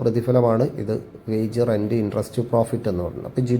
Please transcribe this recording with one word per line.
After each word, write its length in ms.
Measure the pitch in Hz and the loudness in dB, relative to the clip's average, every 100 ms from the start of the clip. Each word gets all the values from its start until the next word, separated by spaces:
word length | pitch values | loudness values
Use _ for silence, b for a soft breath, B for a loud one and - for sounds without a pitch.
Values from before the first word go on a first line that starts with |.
പ്രതിഫലമാണ് 640 | 123 117 113 123 120 113 143 - | 2 0 2 4 4 4 2 -2
ഇത്, 100 | 104 110 - - - | -4 -4 -6 -12 -4
വേജ്, 300 | 110 110 117 117 | -2 0 0 2
റെന്റ്, 280 | 104 104 117 | 0 0 0
ഇൻട്രസ്റ്റ്, 420 | 104 104 104 - 117 | 0 -2 -4 -4 0
പ്രോഫിറ്റ് 380 | 117 117 113 110 | 0 2 -2 -2
എന്ന് 120 | 90 87 | -2 -4
പറയുന്നത്. 240 | - - | -6 -6
അപ്പോൾ 140 | - | -2
ജി 80 | 123 | 0